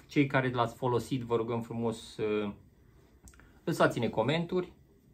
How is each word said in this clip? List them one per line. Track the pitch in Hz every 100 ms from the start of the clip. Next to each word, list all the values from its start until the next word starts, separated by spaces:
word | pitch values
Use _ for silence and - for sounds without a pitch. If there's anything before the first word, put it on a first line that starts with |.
| -
cei | 151 139
care | 135 127
l-ați | 123 117 -
folosit, | 127 120 117 135
vă | 113 117
rugăm | 113 117
frumos, | 117 117 117 110 - -
uh, | 107 107 104 98 - - - - - - - - - -
lăsați-ne | - - 143 - 113
comentarii | - 110 160 170 185 180 - - - -